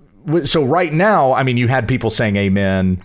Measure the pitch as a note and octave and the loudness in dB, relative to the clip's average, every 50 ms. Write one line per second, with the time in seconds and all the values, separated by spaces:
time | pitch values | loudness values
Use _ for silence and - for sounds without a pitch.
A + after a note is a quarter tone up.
0 | _ _ _ _ - F#3+ D3 E3+ C#3 - - E3 C#3+ B2 D3+ F3 F3+ D#3+ D3 D#3 | _ _ _ _ -8 -4 -2 -2 0 0 0 0 0 0 0 0 0 0 0 0
1 | F#3 A3 G#3 E3+ C#3+ C3 C3 A2+ C3+ C3 B2 A#2+ B2 A#2 C3+ C3 A2 G2+ B2+ A#2+ | 2 2 2 2 2 2 2 2 0 0 0 0 0 0 0 0 0 0 -2 -2
2 | A#2 A2+ - - B2 G#2+ G2+ G2+ G2+ G2 F#2+ G2 G2 F#2+ F#2+ F#2+ F#2 F#2 F#2 F2+ | -2 -2 -2 -2 -2 0 0 0 0 0 0 0 0 0 0 0 0 0 -2 -2
3 | - | -6